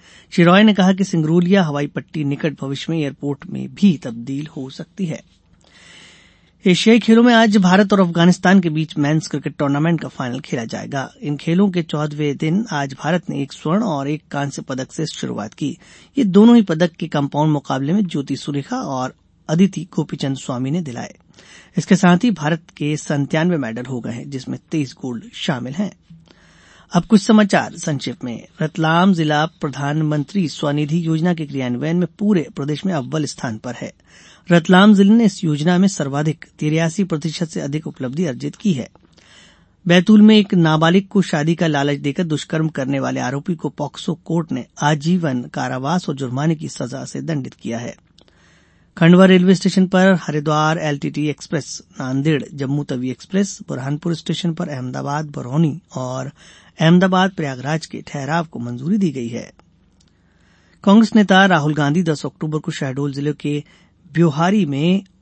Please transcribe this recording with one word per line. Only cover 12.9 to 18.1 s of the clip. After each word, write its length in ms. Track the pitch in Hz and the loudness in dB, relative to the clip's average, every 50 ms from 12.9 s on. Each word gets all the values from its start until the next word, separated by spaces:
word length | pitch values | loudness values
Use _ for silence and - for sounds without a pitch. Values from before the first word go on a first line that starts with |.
| 135 | -8
भारत 360 | - - 143 175 180 - - | -8 -4 -2 -2 -2 -4 -6
ने 120 | 147 139 139 | -6 -8 -8
एक 100 | 135 - | -8 -10
स्वर्ण 300 | - - 151 165 208 240 | -8 -4 -2 -2 -2 -2
और 260 | 214 156 139 139 139 | -2 -4 -4 -4 -6
एक 140 | 151 147 - _ | -6 -8 -8 _
कांस्य 320 | - 143 143 143 - - - | -8 -6 -6 -6 -8 -10 -10
पदक 300 | - 135 127 131 - - | -10 -8 -8 -10 -10 -8
से 140 | - 160 | -8 -8
शुरुआत 480 | 147 - - - 127 120 113 104 - - | -8 -8 -8 -8 -8 -8 -8 -10 -12 -10
की। 240 | - 165 135 - - _ - - - - _ _ - | -8 -8 -8 -8 -10 _ -20 -20 -20 -20 _ _ 0
ये 60 | 269 | 0
दोनों 320 | 196 170 202 214 233 240 | 4 6 6 8 8 8
ही 60 | 240 208 | 6 6
पदक 300 | 190 165 156 175 170 - | 2 0 0 0 -2 -2
के 160 | - 175 156 | -6 -10 -4
कंपाउंड 440 | - 151 143 139 - 143 151 156 151 | -2 -2 -2 -2 -2 0 0 0 0
मुकाबले 400 | 143 - - 139 131 139 139 175 | 0 -2 -4 -4 -4 -2 -2 0
में 140 | 214 208 | 0 -2
ज्योति 300 | 170 | -2